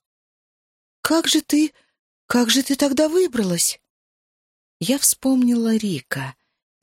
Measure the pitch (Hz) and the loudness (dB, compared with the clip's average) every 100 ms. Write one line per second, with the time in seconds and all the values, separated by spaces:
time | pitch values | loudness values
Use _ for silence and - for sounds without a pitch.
0 | _ _ _ _ _ _ _ _ _ _ | _ _ _ _ _ _ _ _ _ _
1 | - 320 320 311 - 294 311 - _ _ | -2 0 0 -2 0 0 0 -4 _ _
2 | _ _ _ 240 233 254 262 269 285 269 | _ _ _ 0 2 0 0 -2 0 2
3 | 311 339 359 233 196 170 - - _ _ | 2 2 0 0 -2 -2 -2 -4 _ _
4 | _ _ _ _ _ _ _ _ 170 277 | _ _ _ _ _ _ _ _ -4 0
5 | - - 262 262 247 240 226 220 214 151 | 0 0 0 2 2 2 0 0 0 -4
6 | - 143 131 - _ _ _ _ | -6 -8 -8 -12 _ _ _ _